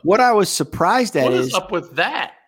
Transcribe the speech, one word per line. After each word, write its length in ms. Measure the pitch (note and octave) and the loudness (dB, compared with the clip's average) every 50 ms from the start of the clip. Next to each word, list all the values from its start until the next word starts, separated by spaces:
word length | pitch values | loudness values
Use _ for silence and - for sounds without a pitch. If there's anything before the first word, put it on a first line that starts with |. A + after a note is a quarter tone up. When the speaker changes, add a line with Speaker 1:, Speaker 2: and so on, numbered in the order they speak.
| - | 0
Speaker 1:
What 160 | D#3+ G3+ A#3+ | 2 2 4
I 120 | B3+ B3 | 4 4
was 160 | A3+ G#3 F#3+ - | 4 2 2 0
surprised 680 | - - C#3+ - - - E3 F3+ A#3 B3+ B3 - - | -2 -4 -6 -4 -2 0 0 2 2 2 0 0 0
at 80 | D3 C3 | 0 0
Speaker 2:
What 80 | B2 | 2
is 160 | B2+ B2+ B2+ B2+ | 2 0 0 -2
Speaker 1:
is 60 | - | -2
Speaker 2:
up 180 | F#3 - - | -4 -4 -4
with 240 | F#3+ E3+ - - C3+ | -6 -6 -6 -6 -4
that? 380 | D3+ F#3 A3 - - - - - _ _ | -4 -4 -2 -4 -6 -8 -8 -12 _ _